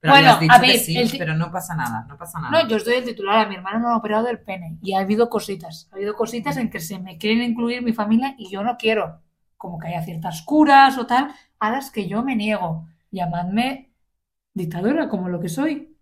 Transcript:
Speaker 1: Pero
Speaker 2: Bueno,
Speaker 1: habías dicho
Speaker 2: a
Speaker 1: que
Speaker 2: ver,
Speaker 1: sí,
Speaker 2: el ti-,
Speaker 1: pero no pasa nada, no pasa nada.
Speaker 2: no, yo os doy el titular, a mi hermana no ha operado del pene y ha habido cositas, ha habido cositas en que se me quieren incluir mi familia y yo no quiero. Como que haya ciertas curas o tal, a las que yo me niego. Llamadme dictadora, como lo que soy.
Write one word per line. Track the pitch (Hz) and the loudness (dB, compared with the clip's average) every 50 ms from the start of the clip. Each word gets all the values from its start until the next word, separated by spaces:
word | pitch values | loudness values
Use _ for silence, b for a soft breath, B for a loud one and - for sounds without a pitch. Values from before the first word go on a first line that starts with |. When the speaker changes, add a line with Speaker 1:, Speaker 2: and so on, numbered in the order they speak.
| - | 6
Speaker 1:
Pero | 160 277 | 8 8
Speaker 2:
Bueno, | 277 269 | 8 10
Speaker 1:
habías | 262 226 175 | 8 8 6
dicho | 160 160 - | 8 8 8
Speaker 2:
a | 247 | 8
Speaker 1:
que | 254 | 8
Speaker 2:
ver, | 262 254 220 | 8 4 4
Speaker 1:
sí, | - - 165 | 2 0 0
Speaker 2:
el | 247 240 226 | 0 0 0
ti-, | - | 0
Speaker 1:
pero | - - 160 156 | -4 -4 -2 -2
no | 160 170 170 | -2 -2 -2
pasa | 175 185 180 - 170 | -4 -8 -8 -6 -6
nada, | 156 127 117 113 110 113 | -4 -4 -4 -6 -8 -10
no | - 143 | -12 -18
pasa | - 175 160 - 160 | -18 -18 -14 -12 -10
nada. | 143 120 202 330 - | -6 0 2 2 2
Speaker 2:
no, | 226 | 2
yo | 226 | -2
os | 214 196 | -2 0
doy | 226 240 | 0 -2
el | 254 240 | -2 -2
titular, | 240 220 220 196 196 208 226 214 | -6 -8 -8 -2 2 2 2 2
a | 202 | 0
mi | 196 | -4
hermana | 180 185 190 208 226 | -10 -10 -6 -4 -2
no | 233 240 | -2 0
ha | 233 | -2
operado | 220 220 208 214 220 226 | -2 0 0 0 0 0
del | 247 240 - | -2 -4 -6
pene | _ - 190 185 175 160 160 160 | _ -12 -12 -10 -10 -14 -14 -10
y | - 185 190 | -6 -2 -2
ha | 190 | 0
habido | 190 190 214 214 233 233 | 0 0 2 2 2 0
cositas, | 233 208 - - 196 175 - 165 160 - - _ | 0 -6 -4 -4 -10 -10 -10 -16 -18 -18 -20 _
ha | _ | _
habido | 190 202 208 208 | -8 -6 -6 -4
cositas | - 226 220 233 240 202 285 277 | -4 -4 -4 -4 -6 -6 -4 -4
en | 262 233 - | -4 -4 -6
que | - 196 | -6 -8
se | - - 202 185 | -10 -10 -10 -12
me | 185 190 170 | -12 -14 -14
quieren | 160 - 214 220 233 | -6 0 0 2 2
incluir | 240 240 226 240 233 233 240 247 | 2 0 -2 -2 -2 -4 -4 -4
mi | 240 233 220 | -2 -4 -2
familia | 226 214 208 220 233 262 277 269 | -2 0 2 2 2 2 0 -6
y | - 214 185 | -10 -14 -10
yo | 196 196 202 | -8 -4 -4
no | 240 240 | -4 -4
quiero. | 240 - 220 220 214 180 160 - - _ _ _ _ _ _ _ | -2 0 0 0 0 -2 -4 -8 -16 _ _ _ _ _ _ _
Como | _ - 175 175 160 | _ -14 -12 -12 -10
que | 160 | -10
haya | 165 175 170 160 | -8 -8 -8 -8
ciertas | 185 175 160 - 185 165 - - | -8 -10 -8 -8 -8 -10 -10 -6
curas | - 285 311 302 285 277 277 277 262 262 | 0 4 4 6 8 8 8 8 6 4
o | 262 226 | 0 -4
tal, | - 240 254 277 285 B B B B _ _ | 0 0 0 0 0 B B B B _ _
a | 214 214 | -4 -2
las | 233 277 269 - | -2 -4 -6 -8
que | - 226 196 | -8 -8 -6
yo | 175 196 214 254 | -4 -4 -4 -4
me | 269 262 | -2 -4
niego. | 214 208 214 214 190 180 165 160 160 160 - _ _ _ _ | -2 -2 -2 -2 -2 -2 -6 -6 -8 -10 -16 _ _ _ _
Llamadme | - 190 180 175 175 170 175 180 196 220 247 269 277 269 - _ _ _ _ _ _ _ _ _ _ _ _ _ _ | -6 -6 -4 -4 -4 -4 -4 -2 -2 -2 -2 -2 -4 -8 -14 _ _ _ _ _ _ _ _ _ _ _ _ _ _
dictadora, | 180 180 160 165 175 185 226 285 330 294 - | -6 -6 -6 -4 -2 -2 0 0 0 -2 -2
como | - 190 180 180 | -4 -4 -4 -4
lo | 180 165 | -4 -4
que | 170 175 | -6 -6
soy. | - 269 277 320 302 - - - _ _ | -4 -2 -2 -2 -2 -6 -10 -16 _ _